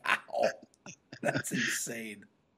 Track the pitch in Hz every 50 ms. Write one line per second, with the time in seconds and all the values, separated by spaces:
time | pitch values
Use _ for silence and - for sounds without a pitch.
0 | - - - - - - - - - - - - - _ - _ - - - _
1 | _ _ - - - - 135 135 - - - 127 120 - - - - - 120 117
2 | 110 107 104 101 - - _ _ _ _ _